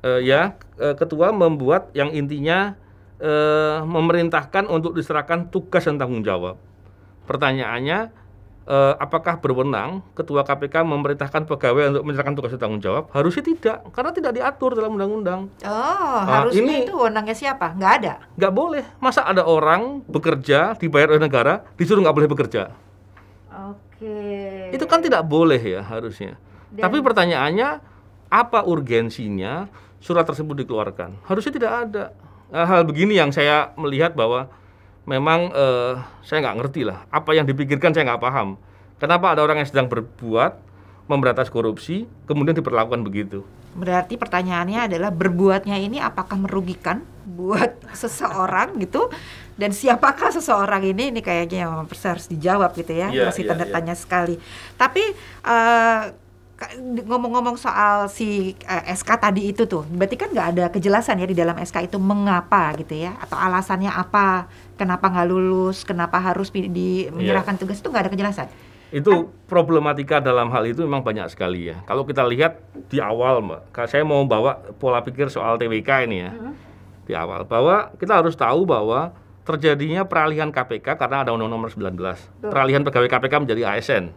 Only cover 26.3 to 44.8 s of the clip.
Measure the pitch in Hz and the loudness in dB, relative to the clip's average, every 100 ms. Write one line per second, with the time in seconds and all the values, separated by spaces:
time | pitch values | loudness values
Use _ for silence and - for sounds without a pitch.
26.3 | 95 - - - 208 190 285 262 214 175 | -14 -20 -20 -18 -2 0 2 2 2 2
27.3 | 151 143 190 277 302 - - - - - | 2 0 0 -2 -4 -12 -20 -20 -20 0
28.3 | 208 240 226 190 170 127 117 113 - 107 | 2 4 0 0 -2 0 0 0 -6 -6
29.3 | 98 95 156 196 - - - - 170 165 | -6 -6 -6 -10 -16 -20 -18 0 0 0
30.3 | 143 156 143 123 110 107 - 87 98 - | -2 -6 -6 -4 -4 -4 -6 -12 -12 -4
31.3 | 190 285 285 226 233 233 208 - - - | -4 -2 -4 -2 -2 -6 -8 -10 -14 -20
32.3 | - - 151 170 185 165 156 202 202 147 | -20 -8 -2 4 4 4 2 2 4 2
33.3 | 139 147 151 139 - 147 139 165 160 113 | 2 4 4 0 -4 -4 0 0 2 0
34.3 | 123 131 - - - - - - 135 147 | 0 -4 -16 -20 -20 -20 -18 -4 0 2
35.3 | 165 175 139 135 123 123 127 117 - - | 2 2 2 2 2 -2 -4 -10 -18 -4
36.3 | 151 131 104 135 143 110 92 - 151 156 | -2 -2 -4 -4 -4 -4 -6 -4 -4 2
37.3 | 156 139 135 139 139 165 160 131 120 120 | 2 2 -2 -2 2 2 2 0 0 0
38.3 | 135 98 98 - - - - 147 175 185 | -2 -4 -8 -18 -20 -20 -6 0 2 4
39.3 | 151 151 151 139 135 127 117 113 - 117 | 4 2 2 0 0 0 -4 -6 -12 -2
40.3 | 113 160 - - - - - - 143 127 | 2 2 -2 -20 -20 -20 -20 -2 2 2
41.3 | 120 127 117 113 107 - 185 233 - - | 2 -2 0 -2 -4 -6 -6 -8 -16 -4
42.3 | 147 143 156 131 117 113 120 104 98 98 | 0 2 2 0 0 0 -2 -2 -4 -6
43.3 | 98 - - - 180 180 180 180 233 - | -10 -14 -20 -18 -8 -2 -2 -2 -6 -4
44.3 | 180 185 175 175 220 | -2 -2 -2 -2 -2